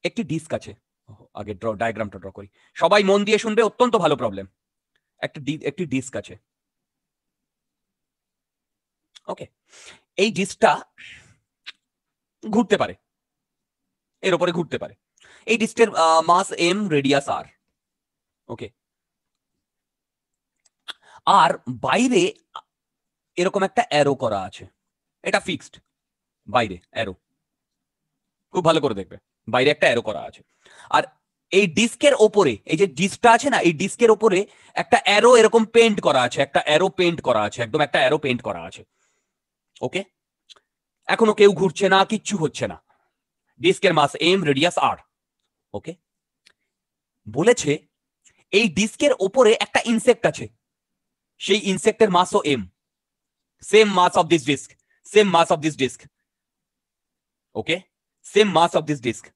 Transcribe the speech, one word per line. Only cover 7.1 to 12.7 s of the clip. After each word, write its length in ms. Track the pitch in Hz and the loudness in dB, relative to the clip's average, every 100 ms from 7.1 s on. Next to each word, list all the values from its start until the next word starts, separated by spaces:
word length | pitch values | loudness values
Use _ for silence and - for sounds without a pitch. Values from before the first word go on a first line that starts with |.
| _ _ _ _ _ _ _ _ _ _ _ _ _ _ _ _ _ _ _ _ _ - | _ _ _ _ _ _ _ _ _ _ _ _ _ _ _ _ _ _ _ _ _ -16
ওকে, 200 | 185 170 _ _ - - - _ - | -16 -16 _ _ -20 -20 -20 _ -4
এই 160 | 208 | -2
ডিস্কটা 400 | 165 196 - 220 - - _ - - _ _ _ _ - - _ _ _ _ _ _ 220 | -2 -8 0 0 0 -8 _ -20 -20 _ _ _ _ -20 -20 _ _ _ _ _ _ -4
ঘুরতে 260 | 208 220 | -2 0